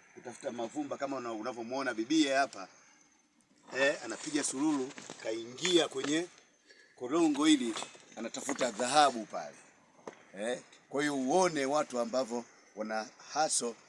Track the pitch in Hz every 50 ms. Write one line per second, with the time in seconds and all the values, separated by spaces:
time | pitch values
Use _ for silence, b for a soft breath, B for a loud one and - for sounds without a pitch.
0 | - - - - - 123 110 - - 131 117 120 117 110 - 151 143 135 123 -
1 | 139 139 139 127 120 120 113 107 113 123 110 120 117 117 131 135 135 127 117 107
2 | 113 123 160 160 147 139 135 135 139 - - 98 92 - - - - _ _ _
3 | _ _ _ _ _ _ _ _ _ _ _ _ _ - - 127 139 143 151 -
4 | - 113 113 - - 147 143 147 135 - 123 131 151 156 147 135 131 139 - -
5 | - - - - - 117 113 113 113 120 123 120 156 185 175 165 143 - - 135
6 | 135 143 151 165 180 - - - - _ _ _ b b b b b b b -
7 | 127 120 147 175 165 156 143 135 151 160 156 131 123 113 107 - - - - -
8 | - - - 110 113 113 - 131 - - 135 - 135 120 104 104 123 123 139 151
9 | 147 135 120 113 104 - - 87 78 73 71 - - - - _ _ _ _ -
10 | - - - - - - - 95 107 120 127 - - - - - _ - 127 143
11 | 147 147 143 135 127 131 170 185 185 175 156 143 135 131 147 151 139 - 123 120
12 | 117 113 117 127 131 113 120 120 117 - - - - _ - 101 107 110 110 110
13 | 107 - - - - - - 147 160 151 - - 127 117 110 - -